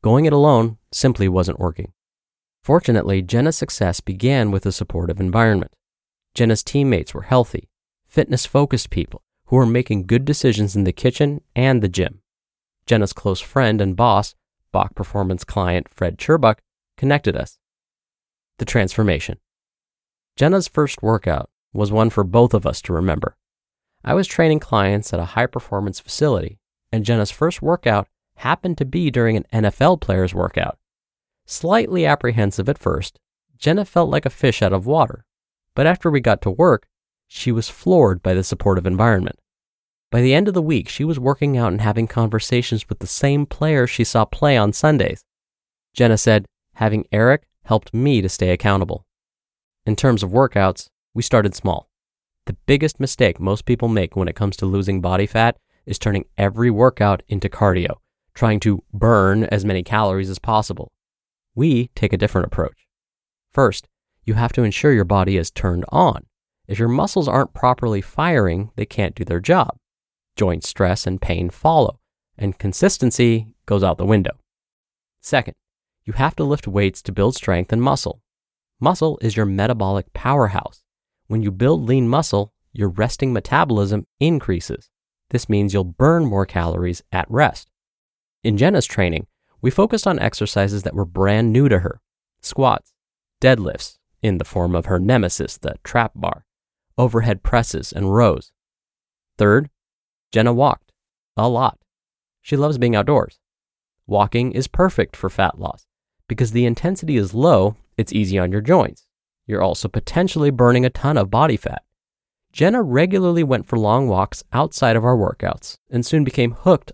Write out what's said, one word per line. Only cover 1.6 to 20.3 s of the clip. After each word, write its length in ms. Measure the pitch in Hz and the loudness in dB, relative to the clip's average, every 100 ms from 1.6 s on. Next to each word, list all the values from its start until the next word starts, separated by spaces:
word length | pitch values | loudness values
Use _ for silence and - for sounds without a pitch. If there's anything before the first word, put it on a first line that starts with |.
| 87 82 - _ _ _ _ _ _ _ | -6 -6 -12 _ _ _ _ _ _ _
Fortunately, 580 | - 160 - 110 - 98 | 0 2 4 2 2 -2
Jenna's 360 | 90 117 147 156 | 0 0 0 -2
success 420 | - - 95 87 | -4 -2 -2 -2
began 520 | - 95 123 139 107 | -6 -2 0 2 2
with 140 | 98 101 | 0 -2
a 60 | |
supportive 480 | 92 98 85 87 87 | -4 -6 -4 -4 -2
environment. 560 | 92 101 113 101 - _ _ _ _ _ _ | -2 2 2 2 -2 _ _ _ _ _ _
Jenna's 300 | - 117 110 | 0 2 0
teammates 500 | - 143 139 101 76 | 0 0 2 0 -2
were 100 | - | -10
healthy, 440 | - 127 120 - - _ _ _ _ | 0 0 2 -4 -12 _ _ _ _
fitness-focused 840 | - - 123 - 143 143 120 - | -2 0 -2 0 0 0 -2 -4
people 320 | - - - _ _ - | -6 -6 -10 _ _ -2
who 100 | 127 | 2
were 80 | 120 | 4
making 400 | 117 123 104 92 | 2 0 -2 0
good 180 | 117 | 0
decisions 540 | 135 147 135 107 104 104 | 0 0 0 2 0 0
in 80 | 92 | -2
the 80 | |
kitchen 480 | - 127 - 143 147 - - | 0 -2 0 -2 -2 -8 -2
and 240 | 131 127 | 2 2
the 80 | 101 | 0
gym. 320 | 90 90 - _ _ _ _ _ _ - | -2 -4 -6 _ _ _ _ _ _ 0
Jenna's 260 | 113 101 | 0 0
close 300 | - 104 92 | -2 -4 -4
friend 400 | - - 123 107 | -4 0 0 2
and 160 | 98 92 | 0 2
boss, 360 | 120 101 104 - _ _ _ | 2 2 0 -8 _ _ _
Bach 220 | 95 - - | -4 -2 -6
Performance 480 | - 104 95 90 | -8 -4 -2 -4
client 460 | - - 90 87 - | -6 -4 -2 -2 -4
Fred 280 | - 90 85 | -6 -6 -4
Cherbuck, 420 | - 160 120 107 _ _ _ - | 0 2 2 0 _ _ _ -6
connected 380 | 135 143 107 - | -2 0 0 -4
us. 220 | - - _ _ _ _ _ _ _ _ _ - | -6 -12 _ _ _ _ _ _ _ _ _ -12
The 60 | 120 | -2
transformation. 720 | 123 95 - 107 78 - 90 _ _ _ _ _ _ _ _ _ | 0 0 0 0 0 -4 -12 _ _ _ _ _ _ _ _ _